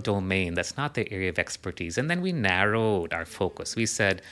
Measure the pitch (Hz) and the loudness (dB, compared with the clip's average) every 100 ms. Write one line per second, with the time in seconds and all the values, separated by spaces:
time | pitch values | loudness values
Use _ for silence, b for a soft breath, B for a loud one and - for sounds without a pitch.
0 | 110 101 92 95 90 85 87 - 147 127 | 2 2 2 2 2 0 -2 -2 -4 -2
1 | 107 95 92 87 87 - 95 - 85 87 | -4 -2 -2 0 -2 -4 -8 -6 -4 -2
2 | 143 175 185 170 98 92 104 110 110 101 | 0 0 0 0 2 4 4 4 4 2
3 | 82 82 82 - 92 - - - 113 - | 0 -4 -6 -2 -2 -2 -6 -2 0 2
4 | 101 95 B | 2 2 B